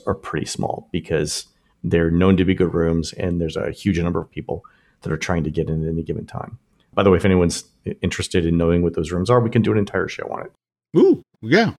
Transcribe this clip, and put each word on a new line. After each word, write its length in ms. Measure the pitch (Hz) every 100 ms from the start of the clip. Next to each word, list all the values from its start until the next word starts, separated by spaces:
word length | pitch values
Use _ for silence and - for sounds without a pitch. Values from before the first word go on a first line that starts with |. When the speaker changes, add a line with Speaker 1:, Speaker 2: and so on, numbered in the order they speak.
| -
Speaker 1:
are 80 |
pretty 300 | 95 - - -
small 420 | - - - -
because 540 | 85 - 80 76 - - _ _ _
they're 280 | 85 82 82
known 260 | 85 92 92
to 80 |
be 100 | 92
good 200 | 92 90
rooms 400 | 87 82 82 78
and 260 | - 92 87
there's 160 | 82 80
a 140 | -
huge 280 | - 104 85
number 220 | 85 90
of 100 | 80
people 340 | - - - - _ _ _
that 120 | -
are 60 | 78
trying 260 | - 87
to 60 | 78
get 180 | 78 78
in 120 | 80
at 60 | 80
any 140 | 82
given 240 | 80 78 -
time. 320 | - - - _ _ _
By 80 | -
the 80 | 98
way, 60 | 90
if 60 |
anyone's 400 | 98 92 87 - - _ -
i-, 80 | -
interested 420 | 95 - - 92 82
in 100 | 85
knowing 240 | 85 87
what 120 | 85
those 180 | 85 78
rooms 160 | 87 92
are, 100 | 123
we 100 | 127
can 120 | 120
do 100 | 107
an 60 | 107
entire 300 | 101 95 -
show 180 | - -
on 160 | - -
it. 60 | - _ _ _ 165
Speaker 2:
Ooh, 240 | 370 294 - _
yeah, 300 | 110 175 214